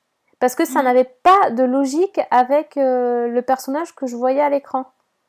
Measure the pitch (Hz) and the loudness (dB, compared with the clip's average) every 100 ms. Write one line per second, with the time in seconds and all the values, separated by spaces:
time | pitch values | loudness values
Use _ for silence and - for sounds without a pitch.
0 | _ _ _ - 247 247 320 269 254 247 | _ _ _ -4 -2 0 -2 0 2 2
1 | 254 _ 359 392 381 233 254 262 269 294 | 0 _ 4 4 2 0 0 0 -2 -2
2 | 392 - - 240 247 285 302 - 262 254 | -2 -2 0 2 2 0 -2 -2 0 0
3 | 247 240 240 240 247 262 - 277 339 - | 0 -2 -2 -2 -2 -4 -2 -6 -6 -8
4 | 262 240 254 269 294 285 277 262 - _ | -8 -4 -2 0 0 -2 -4 -8 -8 _
5 | _ _ | _ _